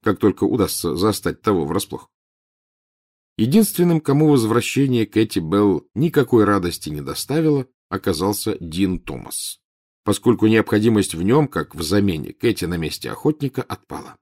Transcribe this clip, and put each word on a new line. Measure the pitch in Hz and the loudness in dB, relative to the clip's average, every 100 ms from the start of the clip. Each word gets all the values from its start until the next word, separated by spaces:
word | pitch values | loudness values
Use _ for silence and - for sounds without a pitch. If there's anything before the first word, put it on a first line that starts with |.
как | - 95 | -2 2
только | 107 92 101 | 0 2 0
удастся | 120 92 - 85 76 | 0 0 -2 -4 0
застать | 107 104 - - | 0 0 -4 -4
того | - 95 73 | -2 0 -2
врасплох. | 90 - 73 - _ _ _ _ _ _ _ _ _ _ _ _ - | -4 -6 -12 -16 _ _ _ _ _ _ _ _ _ _ _ _ -2
Единственным, | 113 196 208 - 175 160 | 2 4 2 2 2 2
кому | - 139 156 | 2 2 4
возвращение | 139 110 113 - 131 139 120 110 | 4 2 0 0 0 0 0 0
Кэти | 110 113 98 | 0 0 -2
Белл | 80 101 104 90 _ | 0 2 2 2 _
никакой | - 165 - 127 120 | -4 0 0 2 4
радости | 104 101 87 - 78 | 4 2 0 -6 -8
не | 76 | -8
доставило, | 69 - - 147 156 143 127 _ _ | -8 -10 -4 -2 0 0 -4 _ _
оказался | 90 - 80 95 101 110 - | -6 -4 -2 -2 -2 -6 -6
Дин | 82 80 95 90 | -8 -2 -2 -2
Томас, | - 64 - - - - _ _ _ _ | -8 -12 -10 -10 -12 -14 _ _ _ _
поскольку | - 101 131 110 110 | -4 0 2 2 4
необходимость | 110 98 107 110 107 95 | 4 2 2 2 2 0
в | 80 | -2
нём, | 92 139 143 | 2 2 2
как | 85 78 78 | -4 -8 -8
в | |
замене | 80 101 101 80 - | -2 0 2 -2 -8
Кэти | - 120 104 85 | -4 -2 -2 -4
на | 87 | -4
месте | 78 - - | -6 -8 -10
охотника, | - 147 151 139 - | -4 -2 -2 -6 -6
отпала. | - 117 _ 76 - - | -10 -12 _ -16 -16 -20